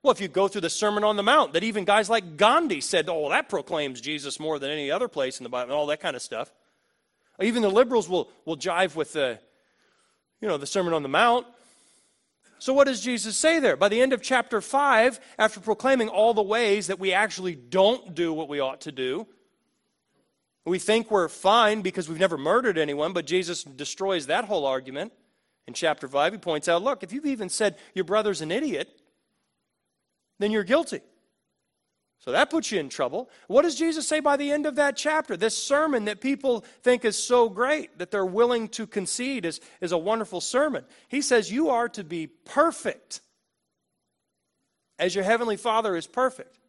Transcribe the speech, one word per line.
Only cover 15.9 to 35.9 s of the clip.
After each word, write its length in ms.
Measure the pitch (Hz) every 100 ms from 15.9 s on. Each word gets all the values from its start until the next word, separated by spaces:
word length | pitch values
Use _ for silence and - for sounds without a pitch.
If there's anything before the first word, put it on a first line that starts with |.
| 269 220
all 240 | 185 220
the 100 | 214
ways 440 | 196 220 226 202 170
that 140 | 190
we 120 | 190
actually 440 | 185 214 - 185 156
don't 580 | 120 185 196 247 196
do 180 | 160 170
what 160 | 156 151
we 120 | 143
ought 220 | 135 131
to 100 | -
do, 340 | 131 127 147 220 _ _ _ _ _ _ _ _ _ _ _ _ _
we 140 | - 180
think 320 | - 220 226
we're 180 | 208 165
fine 540 | - 185 220 220 214
because 260 | 190 185 156
we've 120 | 160
never 180 | 185 160
murdered 400 | 143 214 254 165
anyone, 340 | 147 143 156
but 140 | 185 147
Jesus 380 | 180 170 175
destroys 640 | - 131 143 - 196 185 135
that 160 | 175
whole 200 | 226 196
argument. 480 | 139 131 131 135 202 _ _ _ _ _ -
In 80 |
chapter 340 | 123 165 147 135
five, 240 | 139 156
he 60 | 202
points 280 | 175 151 147
out, 160 | 170
"Look, 220 | 214 247
if 80 | 180
you've 140 | 233 302
even 220 | 262 185
said 300 | - 208 - -
your 100 | -
brother's 360 | 170 208 214 175
an 100 | 156
idiot, 500 | 196 302 156 160 _ _ _ _ _ _ _ _ _ _ _ _ _ _ _
then 100 | 208
you're 140 | 220
guilty." 360 | 185 277 339 - _ _ _ _ _ _ _ _ _ _ _ _
So 140 | -
that 180 | 143 277
puts 220 | 330 233
you 80 | 202
in 80 | 139
trouble. 420 | - 127 160 254 _ _
What 160 | 233
does 140 | 339 247
Jesus 320 | 330 320 -
say 100 | 311
by 180 | 294 285
the 140 | 285
end 160 | 294 302
of 80 | 277
that 200 | 285 -
chapter? 400 | 294 311 311 180
This 200 | 220 -
sermon 500 | - 277 320